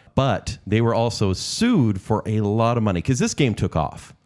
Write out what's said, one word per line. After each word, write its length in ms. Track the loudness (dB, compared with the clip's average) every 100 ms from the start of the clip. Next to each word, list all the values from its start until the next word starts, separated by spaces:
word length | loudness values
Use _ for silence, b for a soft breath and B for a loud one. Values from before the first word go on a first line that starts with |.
| b -2
But 420 | 0 0 -4 -10 0
they 160 | 2
were 140 | 2 2
also 380 | 0 0 0
sued 680 | -2 -4 -2 2 4 2 0
for 220 | -2 -2 0
a 160 | -2
lot 360 | 0 2 2 2
of 60 |
money 160 | 0 0
'cause 160 | 0 0
this 160 | 0 0
game 180 | 0
took 220 | 0 -2 0
off. 400 | -2 -6 -20 -20